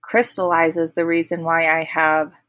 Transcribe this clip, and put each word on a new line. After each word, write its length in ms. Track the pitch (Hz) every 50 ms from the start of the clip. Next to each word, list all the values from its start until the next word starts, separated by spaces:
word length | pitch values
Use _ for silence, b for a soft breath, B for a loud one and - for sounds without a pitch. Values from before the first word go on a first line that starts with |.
| -
crystallizes 880 | - - 226 240 - - - 185 180 175 165 165 165 160 175 165 165 -
the 140 | - 170
reason 380 | 165 165 170 165 - 175 170 165
why 220 | 165 165 165 165
I 180 | 160 156 165 160
have 500 | 160 - 160 160 156 156 156 156 147 - _ _